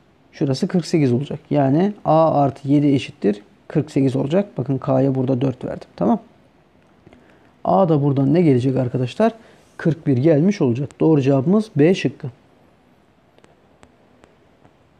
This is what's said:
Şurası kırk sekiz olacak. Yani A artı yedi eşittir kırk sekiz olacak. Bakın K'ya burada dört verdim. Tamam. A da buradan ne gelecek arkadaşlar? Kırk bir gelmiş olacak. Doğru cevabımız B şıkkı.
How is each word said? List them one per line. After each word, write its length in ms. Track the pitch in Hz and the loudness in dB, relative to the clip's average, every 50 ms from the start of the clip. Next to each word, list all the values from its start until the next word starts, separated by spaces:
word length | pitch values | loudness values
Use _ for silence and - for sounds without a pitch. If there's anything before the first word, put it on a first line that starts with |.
| _ _ _ _ _ _ | _ _ _ _ _ _
Şurası 360 | _ - 160 139 131 - 208 180 | _ -6 -4 -2 -2 -2 -4 -2
kırk 180 | - 180 160 | -2 -2 -4
sekiz 280 | - - 165 147 127 120 | 0 0 0 2 2 0
olacak. 260 | 127 143 - - 147 - - | 0 -2 -6 -10 -12 -8 -4
Yani 440 | 143 147 139 135 135 160 190 208 202 - - | -2 0 2 2 2 2 0 0 -2 -4 -2
A 360 | - 151 160 160 156 - 143 | 0 2 2 2 2 2 2
artı 260 | 143 135 - - - 135 | 0 0 -2 -4 -2 0
yedi 200 | 143 147 147 147 | 0 2 2 2
eşittir 540 | 139 135 - - - - - 196 202 - - _ _ _ _ - | 0 0 -2 -6 -14 -4 -2 -2 -2 -4 -8 _ _ _ _ -6
kırk 200 | - 156 135 - | -4 -4 -4 -2
sekiz 240 | - 143 135 135 120 | -2 0 0 0 0
olacak. 420 | 123 131 135 160 190 202 202 - - | -2 -4 -2 -2 -2 -2 -2 -6 -10
Bakın 200 | 120 135 135 127 | -6 -4 -4 -6
K'ya 380 | - - 135 131 131 139 131 | -2 -2 0 0 2 0 0
burada 260 | 131 127 123 135 120 | -2 -2 -2 -2 -2
dört 240 | 139 135 123 - - | -2 -4 -4 -6 -10
verdim. 220 | - - - - _ _ | -12 -12 -12 -14 _ _
Tamam. 240 | - 170 208 240 202 - - _ _ _ _ _ _ _ _ _ _ _ _ _ _ _ - - _ _ _ - _ _ _ _ _ - | -4 -2 0 0 -2 -4 -12 _ _ _ _ _ _ _ _ _ _ _ _ _ _ _ -20 -20 _ _ _ -20 _ _ _ _ _ -4
A 260 | - 175 190 196 165 | 0 2 2 2 2
da 140 | 165 143 139 | 2 0 0
buradan 300 | 147 135 135 139 135 147 | 0 0 0 0 2 2
ne 80 | 175 | 2
gelecek 360 | 180 151 131 123 120 135 127 135 | 4 4 2 2 2 -2 -2 -2
arkadaşlar? 560 | 131 123 - 127 127 123 - - 220 226 226 - - - - _ _ _ _ - | -4 -4 -4 -4 -6 -6 -2 -2 -2 -2 -2 -4 -20 -20 -20 _ _ _ _ -4
Kırk 300 | - 170 147 - - 147 | -2 -2 -2 -2 -2 -2
bir 100 | 135 120 | 0 2
gelmiş 440 | 131 165 160 139 156 196 202 - | 2 2 4 4 2 2 0 0
olacak. 380 | 156 123 113 127 147 123 - - | 0 0 0 -2 -4 -8 -6 -2
Doğru 220 | 151 160 160 143 | 2 2 2 4
cevabımız 500 | 127 135 139 135 127 160 190 220 208 - - | 2 2 2 2 2 2 0 0 0 -2 0
B 180 | 143 143 165 190 | 2 2 2 2
şıkkı. 340 | 185 - 135 - - - 127 - _ _ _ _ _ _ _ _ _ _ _ _ _ _ _ _ _ _ _ _ _ _ - _ _ _ _ _ _ - _ _ _ _ _ _ _ _ - _ _ _ _ _ _ _ - _ _ _ _ _ _ | 0 -2 -6 -6 -6 -14 -16 -16 _ _ _ _ _ _ _ _ _ _ _ _ _ _ _ _ _ _ _ _ _ _ -20 _ _ _ _ _ _ -20 _ _ _ _ _ _ _ _ -20 _ _ _ _ _ _ _ -20 _ _ _ _ _ _